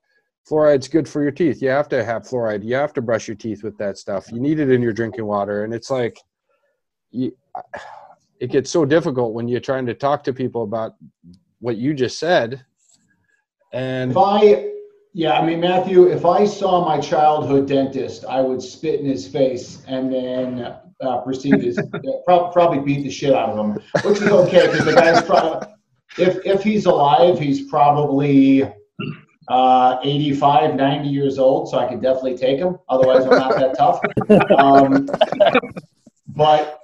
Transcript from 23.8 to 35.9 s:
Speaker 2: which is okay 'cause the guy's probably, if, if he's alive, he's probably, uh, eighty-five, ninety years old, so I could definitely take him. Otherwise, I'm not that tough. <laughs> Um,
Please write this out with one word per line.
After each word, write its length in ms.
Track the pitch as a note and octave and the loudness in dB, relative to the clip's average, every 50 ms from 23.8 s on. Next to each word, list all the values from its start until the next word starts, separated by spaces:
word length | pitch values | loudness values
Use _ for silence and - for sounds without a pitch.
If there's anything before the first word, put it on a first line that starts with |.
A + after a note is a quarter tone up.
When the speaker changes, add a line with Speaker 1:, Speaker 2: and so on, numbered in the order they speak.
| - - - - - | -6 -6 -4 -2 0
Speaker 2:
which 180 | G3+ G#3 G#3 | 0 0 0
is 80 | G3+ G3+ | 2 4
okay 380 | G3+ F3+ F3+ - F#3 F3 D#3+ | 4 4 4 6 6 4 4
'cause 180 | - D#3+ D3+ - | 4 2 0 0
the 80 | D#3 - | 2 4
guy's 280 | - - - - A#3 - | 4 6 6 4 2 2
probably, 440 | - - - - D#4 - - - - - _ _ _ _ _ _ _ - D#3+ | 2 2 0 0 0 -2 -6 -8 -14 -18 _ _ _ _ _ _ _ -4 0
if, 240 | F3+ F#3 F3+ - - | 0 0 0 0 -2
if 180 | F#3+ G3 G3 G#3 | -2 -2 0 0
he's 220 | G#3+ G#3+ - - | 0 -2 0 2
alive, 540 | F3+ D#3 D3+ D3 - B3 - F3 F3+ - - | 2 2 4 4 4 4 4 4 4 4 2
he's 280 | D3 C#3 C3+ - - - | 0 -2 -2 -2 -4 -4
probably, 960 | D#3 D3 C#3+ D3 D3 D3 D3 C#3+ C3+ C#3 C#3+ C#3+ C#3 C3+ C3+ C3+ C3+ C3+ C3+ - - - _ _ _ - - D3 - - - _ _ _ _ | 0 2 4 4 4 2 0 0 0 0 2 4 4 4 6 6 4 4 2 -2 -6 -14 _ _ _ -12 -12 -12 -12 -14 -18 _ _ _ _
uh, 500 | A#2+ B2 B2+ B2+ B2+ B2+ B2+ B2+ B2+ - - - | -2 0 2 4 6 6 6 4 4 2 0 -2
eighty-five, 720 | C#3 C#3+ C#3+ D3 C#3+ C3+ - D3 C#3 D3 D3+ D3+ C#3 C3+ | -4 -2 -2 -2 -2 0 0 2 2 4 4 2 2 0
ninety 340 | C3 C3+ C#3 D3 C#3 C#3+ C#3+ | 0 0 0 -2 -2 -4 -4
years 280 | C#3 C#3 C#3 C3+ C3 C3 | -2 -2 -2 -2 0 2
old, 300 | B2+ C3+ C#3 D3 - - | 2 2 2 2 0 -4
so 80 | D3 | -4
I 100 | B2+ A#2+ | -4 -2
could 140 | - - G#2 | -4 -4 -2
definitely 360 | B2 C3 C3 C3 - B2+ - | -2 -2 -2 -2 -4 -6 -4
take 200 | - C3+ C3+ C#3 C#3+ | -2 -2 -2 0 -2
him. 180 | F3+ F3+ F3 - _ - | -2 -4 -6 -8 _ -2
Otherwise, 360 | C3 C3 C3 B2+ C3 C3 - | 0 2 2 2 2 2 2
I'm 60 | C3 D#3+ C#3+ C3 | 2 2 2 2
not 100 | C3 - | 2 0
that 180 | C3 C3+ C3 - | 0 0 -2 0
tough. 220 | D3 C#3+ D3 - - - - - - - | 0 0 0 0 0 -4 -6 -6 -4 2
<laughs> 300 | - G#3 E3+ - - - | 4 4 4 4 4 4
Um, 500 | - C#3 C#3 C#3 C#3 C3+ C3+ C3+ C#3 C#3 - D3 - - - - - G3 F3+ - B3 - - - F3+ - _ | 4 6 6 6 6 6 4 2 0 0 -2 -2 -2 -2 -2 0 2 2 2 2 0 -2 -4 -10 -18 -20 _